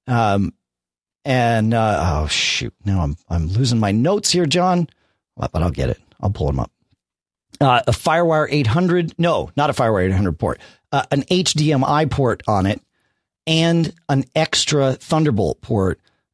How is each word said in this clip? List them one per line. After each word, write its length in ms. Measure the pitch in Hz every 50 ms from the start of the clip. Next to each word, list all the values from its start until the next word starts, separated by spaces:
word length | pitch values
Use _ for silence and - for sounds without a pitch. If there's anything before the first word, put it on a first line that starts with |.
| _
Um, 460 | 123 123 120 113 104 98 98 98 - - _ _ _ _ _ _ _ _ _ _ _ _ _ _
and, 500 | 143 127 127 120 117 117 110 107 113 117
uh, 480 | 113 110 110 101 76 80 87 73 76 78
oh 40 | 73
shoot, 460 | - - - - - - 65 57 - _ -
now 160 | 101 98 92
I'm, 160 | 82 73 73 - _ _
I'm 200 | 87 85 78 82
losing 320 | 95 117 135 117 120 113
my 120 | 110 101 101
notes 380 | 110 127 170 208 202 - -
here, 160 | - 180 175
John, 420 | 143 151 175 180 185 180 180 165 - _ _ _ _ _ _ _ _ _
but, 160 | - - - -
but 100 | 87 -
I'll 80 | 87
get 200 | - 69 67 62
it. 100 | - - _ _ _ _
I'll 100 | - 98
pull 180 | 104 - 78 69
'em 120 | 67 65
up. 100 | 58 - _ _ _ _ _ _ _ _ _ _ _ _ _ _ _ _ - -
Uh, 200 | 143 135 123 120 -
a 60 | - 117
Firewire 540 | - - 165 156 170 175 165 160 156 151 -
eight 160 | 139 147 139
hundred, 480 | 110 113 175 185 175 175 180 170 - - -
no, 320 | 170 170 147 98 - - -
not 140 | 139 147 147
a 20 | 127
Firewire 340 | - 127 113 107 95 90
eight 60 | 95 95
hundred 260 | 92 104 90 78 -
port, 220 | 113 80 - - - - - _ _ _ -
uh, 140 | 139 - -
an 140 | 147 139 - -
H 260 | 180 185 175 - -
D 180 | 147 151 156 147
M 100 | 131 135
I 220 | 139 147 151 160
port 380 | 131 - 143 135 117 98 - -
on 200 | - 107 95 92
it, 160 | 98 107 - - _ _ _ _ _ _ _ _ _ _ _ _
and 460 | 165 160 160 165 170 170 170 165 - - - _ -
an 160 | 143 135 - - _
extra 580 | 156 160 - - - - - 151 143 135 135 127
Thunderbolt 680 | - - - 170 156 160 147 113 101 95 76 - - -
port, 360 | - 120 104 95 92 - - _ _ _ _ _ _